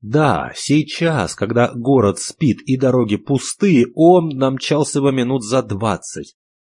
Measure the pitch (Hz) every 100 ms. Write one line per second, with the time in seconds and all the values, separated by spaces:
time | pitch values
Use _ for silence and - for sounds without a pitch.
0 | 107 127 151 90 64 - - 143 147 -
1 | 165 156 87 - 101 120 120 123 117 135
2 | 101 92 - - 151 101 - 131 131 127
3 | 117 101 - 135 - - 202 156 120 -
4 | 165 180 165 135 135 135 - 147 147 147
5 | 139 131 123 131 107 131 113 101 110 90
6 | - - 73 _ _ _